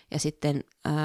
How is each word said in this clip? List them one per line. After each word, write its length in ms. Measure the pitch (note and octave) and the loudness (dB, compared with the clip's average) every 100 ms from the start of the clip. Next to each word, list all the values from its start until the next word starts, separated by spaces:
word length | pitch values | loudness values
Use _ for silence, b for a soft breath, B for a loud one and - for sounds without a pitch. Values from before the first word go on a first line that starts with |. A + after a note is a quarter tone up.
| B | B
ja 80 | D3 | -2
sitten, 440 | D3+ - D3+ C#3+ - _ - | -2 0 0 0 -4 _ -2
äh, 60 | D3+ | 0